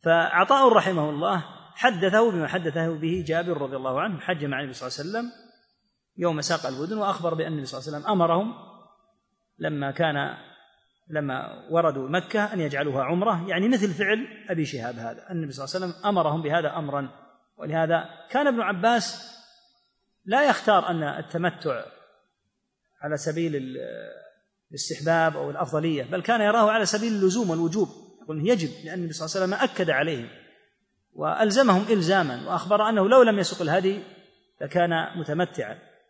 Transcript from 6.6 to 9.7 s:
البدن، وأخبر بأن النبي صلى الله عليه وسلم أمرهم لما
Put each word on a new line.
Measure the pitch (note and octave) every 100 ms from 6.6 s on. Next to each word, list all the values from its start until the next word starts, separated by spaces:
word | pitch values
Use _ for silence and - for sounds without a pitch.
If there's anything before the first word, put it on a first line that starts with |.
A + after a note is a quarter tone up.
| B2+
البدن، | C3 D#3+ A3
وأخبر | G3+ F#3 E3
بأن | D#3+ D#3+
النبي | D#3 C3
صلى | C3
الله | C3+
عليه | D3
وسلم | D3+
أمرهم | F#3+ E3 E3+ A3 - - - - _ _ _ _ _ _ _
لما | D#3